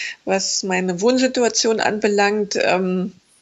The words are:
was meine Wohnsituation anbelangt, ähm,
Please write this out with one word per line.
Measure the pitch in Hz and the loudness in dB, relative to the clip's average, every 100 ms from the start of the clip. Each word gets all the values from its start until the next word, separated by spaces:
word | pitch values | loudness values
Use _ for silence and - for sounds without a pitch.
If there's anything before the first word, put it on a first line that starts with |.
| - - | -8 -8
was | - 190 190 - | -4 -2 -2 -4
meine | 196 185 185 175 | -2 -2 -2 0
Wohnsituation | 220 254 262 254 233 220 233 220 | 2 2 2 2 0 2 0 0
anbelangt, | - 208 220 202 202 214 202 - | 0 0 0 2 2 0 -2 0
ähm, | - 185 185 185 190 - _ _ | 0 0 0 -2 -4 -8 _ _